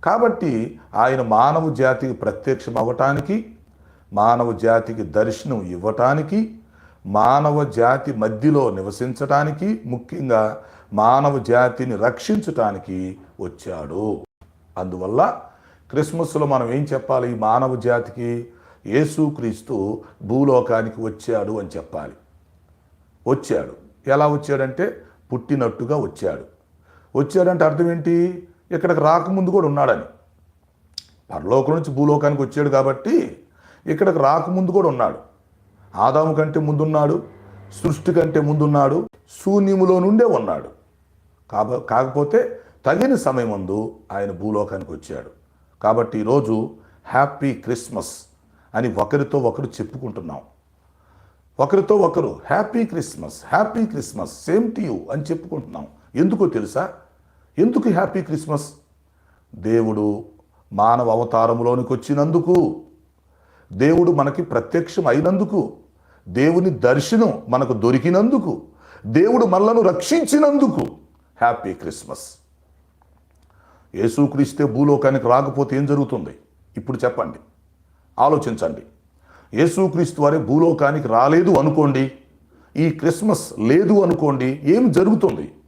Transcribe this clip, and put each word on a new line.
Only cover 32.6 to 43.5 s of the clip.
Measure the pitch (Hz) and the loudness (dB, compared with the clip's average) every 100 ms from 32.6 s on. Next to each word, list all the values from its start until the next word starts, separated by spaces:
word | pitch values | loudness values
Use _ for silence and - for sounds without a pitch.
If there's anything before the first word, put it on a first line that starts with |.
| 147 | 0
కాబట్టి | 135 135 135 208 330 - - _ _ _ _ - | 2 2 -2 0 0 0 -10 _ _ _ _ -6
ఇక్కడికి | 156 190 160 | 0 2 4
రాకముందు | 135 156 165 180 185 | 2 2 0 -2 0
కూడా | 190 175 | 2 2
ఉన్నాడు. | 131 104 - - _ _ _ _ _ _ | 2 -2 -2 -16 _ _ _ _ _ _
ఆదాము | 92 113 143 160 | 0 2 4 2
కంటే | 151 156 156 | 0 0 0
ముందున్నాడు, | 151 147 156 156 147 170 - - - - - - | -2 0 0 2 2 0 -4 -20 -20 -20 -20 -6
సృష్టి | 165 147 - | -4 -2 0
కంటే | 165 156 156 | 2 2 2
ముందున్నాడు, | 147 151 151 147 139 156 220 _ _ - | 0 2 2 4 4 2 -4 _ _ -8
శూన్యములో | - 202 196 196 185 185 | 0 2 2 2 4 4
నుండే | 185 214 | 4 4
ఉన్నాడు. | 240 123 104 78 - - _ _ _ _ _ _ _ | 4 2 -2 -6 -8 -20 _ _ _ _ _ _ _
కాబ-, | 104 107 123 | -4 -2 -4
కాకపోతే | - 113 131 131 147 226 247 - - _ - | 0 0 0 0 2 2 0 -6 -18 _ -2
తగిన | 170 262 | 2 2
సమయమందు | 247 - 127 117 | 2 0 -2 -2